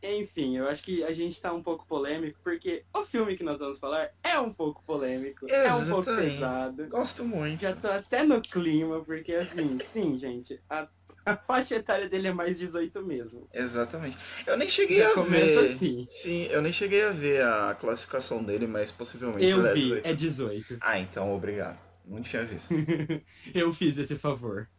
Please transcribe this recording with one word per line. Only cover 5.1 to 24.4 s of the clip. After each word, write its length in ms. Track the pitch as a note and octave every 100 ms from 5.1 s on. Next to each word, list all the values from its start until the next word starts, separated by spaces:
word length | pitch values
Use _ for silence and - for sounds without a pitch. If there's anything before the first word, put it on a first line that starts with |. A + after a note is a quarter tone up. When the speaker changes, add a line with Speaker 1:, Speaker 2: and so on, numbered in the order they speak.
| C3 C3+ C3+ C3
Speaker 1:
é 220 | C#4 C4+
um 120 | A#3+ E3
pouco 220 | F#3 F#3
Speaker 2:
Exatamente. 240 | A3+ D#3 C#3+
Speaker 1:
pesado. 520 | C3 B2+ C3 C3 D#3
Speaker 2:
Gosto 380 | A#3 B3+ - A#3+
muito. 340 | G3+ D3+ D#3+
Speaker 1:
Já 160 | F#3+ F#3
tô 140 | A3
até 340 | G3 G3+ B3
no 160 | D4+ B3
clima, 600 | A3+ F#3 E3+ D#3 D#3+ D#3+
porque 300 | D#3+ D#3+ D#3+
assim, 440 | E3+ F3+ F3 D3+ B2+
<laughs> 80 | -
sim, 260 | A3+ F3+ C3
gente, 400 | C3+ B2 B2 - _
a, 180 | D3+ D3+ _ _ - -
a 100 | G#3
faixa 400 | - B3+ C4 A3+
etária 320 | G#3+ G3 F#3+
dele 220 | F#3+ F#3+
é 40 |
mais 240 | F3+ F3 F3
dezoito 480 | F3 E3 E3+ G3+ F#3+
mesmo. 400 | C3+ A2+ A#2+ -
Speaker 2:
Exatamente. 640 | - B2 A#2+ A#2 D#3+ D3+ B2+ - - -
Eu 80 | G#3+
nem 140 | F#4
cheguei 300 | - G4 F#4+
Speaker 1:
Já 100 | A4
Speaker 2:
a 20 | G#4+
Speaker 1:
começa 460 | F3+ E3+ D#3+ D3+
Speaker 2:
ver. 100 | C3
Speaker 1:
assim. 340 | B2+ F3 B2 B2
Speaker 2:
Sim, 340 | - F3+ E3+
eu 180 | F3 D3
nem 100 | D3+
cheguei 320 | F3 G3+ G3+
a 60 | G#3+
ver 320 | F3+ D3 C#3+
a 320 | B2 A2 G2+ G2+
classificação 640 | A#2 A#2 - C3 B2+ A#2+
dele, 260 | A2 G#2 A2+
mas 220 | G#2+ G#2
possivelmente 540 | - A#2+ B2 B2 G#2+ F#3
Speaker 1:
Eu 140 | F#3+
Speaker 2:
ele 80 | A#2
é 60 |
Speaker 1:
vi, 80 | G2+
Speaker 2:
dezoito. 260 | C3 A2+ E3
Speaker 1:
é 60 |
dezoito. 640 | D#3 D#3+ C3 A#2+ G#2 A2 A#2
Speaker 2:
Ah, 180 | A2 G#2
então, 380 | F#2 F#2 G2 G2
obrigado. 420 | G2 G2+ D2+ D#2 - _ -
Não 160 | G#2
tinha 240 | A#2+ A#2+ A2+
visto. 280 | F#2 - E3+ D#3 E3 D#3
Speaker 1:
<laughs> 380 | D#3 - - -
Eu 200 | F3+ E3+
fiz 240 | E3 E3+ C#3
esse 200 | C#3 D3
favor. 500 | D3 C3+